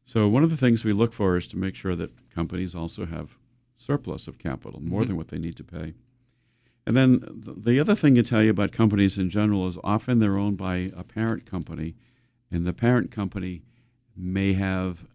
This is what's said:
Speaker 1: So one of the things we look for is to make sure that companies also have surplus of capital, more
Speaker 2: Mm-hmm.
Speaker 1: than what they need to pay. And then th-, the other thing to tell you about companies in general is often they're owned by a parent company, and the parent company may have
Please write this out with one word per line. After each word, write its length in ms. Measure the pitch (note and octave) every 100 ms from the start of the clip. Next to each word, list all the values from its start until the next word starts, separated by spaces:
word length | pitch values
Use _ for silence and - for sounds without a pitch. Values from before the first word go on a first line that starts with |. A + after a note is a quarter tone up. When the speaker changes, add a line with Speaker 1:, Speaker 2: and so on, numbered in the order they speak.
Speaker 1:
So 240 | - A2+ G#2
one 160 | A#2
of 60 | E3
the 60 | D#3
things 280 | B2 A#2
we 80 | A2
look 200 | G2+ A#2
for 240 | - G2+ F2+
is 100 | -
to 100 | F2+
make 160 | F#2+
sure 220 | F#2 F#2+ F2
that 340 | F2 - _
companies 440 | - E2 F#2 F#2
also 320 | E2+ E2 - F2+
have 300 | D#2+ D#2 _ _ _ _ _
surplus 520 | - C#3+ - D2+ -
of 100 | -
capital, 420 | E2 B1+ G#1+ A1+
more 200 | D#2+ F#2+
Speaker 2:
Mm-hmm. 80 | A#2+
Speaker 1:
than 80 | F2+
what 120 | D#2+
they 100 | D#2+
need 180 | E2+ D#2+
to 80 |
pay. 300 | D2+ E2 D#2+ D#2+ _ _ _ _ _ _ _ _ -
And 100 | A#2+
then 240 | C3 B2+ - -
th-, 120 | - E2+
the 160 | A#2 B2
other 140 | D#3+
thing 200 | G#3 D3
to 80 | B2
tell 200 | A2+ A2
you 80 | A2
about 220 | G2+ G2+
companies 460 | - A2+ G2+ G2 G2
in 100 | F#2
general 380 | G2+ G#2+ G2+ F#2
is 120 | F2
often 340 | - G#2+ - A#2+
they're 180 | G#2+ G2
owned 180 | G2+ F#2+
by 340 | F#2+ F2+ F#2 F2+
a 80 |
parent 400 | F2+ - A2+ A2+
company, 500 | - F#2 D#2 D2+ D#2+ - _ _ _ _ _
and 140 | F2
the 80 | E2+
parent 380 | F2 A#2+ B2 -
company 520 | - G2 G2+ F#2 F2+ - _ _ _ _ F#2
may 380 | F#2 F#2+ G2
have 500 | F#2+ F#2+ F#2+ F#2 F2 -